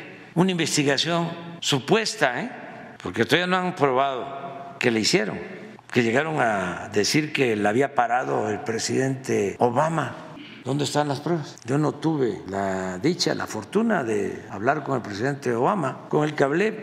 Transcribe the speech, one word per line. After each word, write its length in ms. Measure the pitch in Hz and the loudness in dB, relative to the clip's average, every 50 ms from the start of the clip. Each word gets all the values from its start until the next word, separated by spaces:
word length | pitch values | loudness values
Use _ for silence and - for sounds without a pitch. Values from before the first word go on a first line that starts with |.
| - - - - - - - | -12 -16 -16 -18 -20 -4 2
una 160 | 165 185 190 | 2 2 4
investigación 800 | 180 160 156 - - 151 139 143 139 127 - 165 170 170 170 165 - - - - - - | 4 2 0 0 2 2 2 2 2 2 2 0 0 0 0 -2 -4 -8 -10 -12 -12 -6
supuesta, 800 | - - 143 131 113 - 190 226 214 208 - - 151 127 120 135 | 0 0 0 0 4 4 2 4 4 0 0 2 2 2 2 0
¿eh? 100 | 208 262 - - - - - - - - - - | -4 -6 -8 -12 -14 -14 -14 -14 -16 -16 -16 -10
Porque 240 | - 92 90 101 113 | -10 -4 0 2 4
todavía 220 | - 147 170 180 180 | 4 4 4 4 2
no 100 | 185 185 | 2 2
han 180 | 180 180 139 | 2 0 0
probado 1000 | - 143 139 127 127 139 139 131 120 104 - - - - - - - - - - - | 2 2 4 4 4 2 2 0 -4 -6 -8 -10 -10 -10 -12 -12 -12 -14 -14 -8 0
que 140 | - 123 | 2 2
le 80 | 113 110 | 4 4
hicieron, 400 | 101 - - 190 214 180 - - - - - - - - - - - - | 2 2 2 2 2 0 -4 -8 -10 -12 -12 -14 -16 -16 -18 -20 -18 -2
que 120 | - 127 117 | 0 2 2
llegaron 360 | 113 113 135 156 160 156 147 | 4 2 2 0 0 0 2
a 500 | 123 113 107 98 92 90 85 82 - 107 101 | 2 2 2 0 -2 -2 -4 -6 -8 -2 0
decir 400 | 107 98 - - 151 151 147 - | 2 2 4 2 2 0 0 0
que 220 | 143 135 120 110 | 0 2 2 2
la 140 | 104 101 104 | 2 2 2
había 260 | 107 127 139 135 - | 4 4 2 2 2
parado 540 | - 120 113 120 127 135 139 135 127 110 107 | 2 2 2 2 0 0 0 0 0 0 -2
el 100 | 104 95 | -2 -4
presidente 960 | - - 113 110 - - 120 127 131 135 135 131 131 - 113 110 101 95 87 - | -4 -4 -4 -4 -2 -2 0 0 0 0 -2 -4 -2 -2 0 0 0 0 2 2
Obama. 580 | 120 123 117 131 156 165 165 156 135 - - - - - - - - - - - - | 2 2 4 2 2 2 0 0 -2 -4 -6 -10 -14 -16 -16 -16 -16 -18 -18 -10 -4
¿Dónde 180 | 123 139 143 139 | -2 -2 0 0
están 240 | 135 - 147 147 143 | 0 0 0 0 0
las 120 | 135 - | -2 -2
pruebas? 380 | - 156 175 160 139 - - - - | 0 -2 -2 -2 -2 -6 -12 -12 -4
Yo 140 | 117 135 151 | -2 0 2
no 160 | 151 139 - | 2 2 0
tuve 480 | - - 165 160 143 131 110 92 - - 90 | 0 -2 0 0 2 0 0 -2 -4 -8 -6
la 500 | 95 98 98 95 95 95 92 92 92 90 | -4 -2 0 0 -2 -2 -2 -4 -4 0
dicha, 380 | 95 160 180 175 - 156 135 | 0 0 2 2 0 0 0
la 100 | - 98 | -2 -2
fortuna 580 | - - 107 104 - - 202 233 233 208 170 127 | -4 -6 -8 -8 -2 0 2 2 4 2 2 2
de 420 | 113 107 104 98 92 87 - - - | 0 0 0 0 -2 -4 -6 -10 -10
hablar 340 | 113 98 107 135 151 151 139 | -8 -2 0 0 0 0 0
con 120 | 135 135 | -2 -2
el 80 | 120 101 | -2 -2
presidente 500 | 104 101 98 120 143 143 139 - 127 117 | -4 -4 -2 -2 -2 -2 -2 -2 -2 0
Obama. 540 | 113 135 170 214 196 143 131 127 - - - | 2 2 2 2 2 -2 -2 -4 -6 -6 0
Con 140 | - 151 151 | 2 2 2
el 100 | 151 147 | 2 2
que 100 | - 143 | 2 2
hablé 280 | 135 147 175 208 220 - - | 2 4 2 2 0 -2 -4